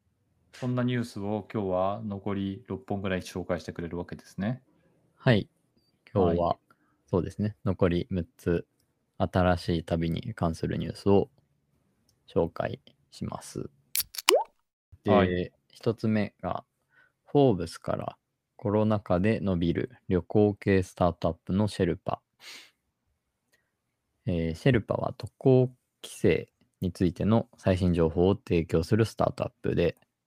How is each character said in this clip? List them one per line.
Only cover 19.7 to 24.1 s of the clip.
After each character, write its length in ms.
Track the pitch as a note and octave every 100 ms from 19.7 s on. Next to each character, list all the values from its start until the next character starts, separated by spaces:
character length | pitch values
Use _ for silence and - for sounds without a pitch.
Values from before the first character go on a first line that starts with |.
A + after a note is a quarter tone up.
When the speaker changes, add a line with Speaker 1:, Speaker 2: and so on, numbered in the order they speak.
Speaker 2:
る 180 | D#2+ - - -
旅 160 | F2+
行 320 | - G#2+ G#2 G2+
系 280 | G#2 F#2+
ス 120 | F#2 -
タ 140 | F2+
ー 20 |
ト 160 | - E2+
ア 40 |
ッ 20 | D#2+
プ 80 | -
の 160 | F#2 G#2+
シ 160 | -
ェ 20 | F2
ル 120 | -
パ。 240 | - - _ _ - - - _ _ _ _ _ _ _ _ _ _ _ _ _ _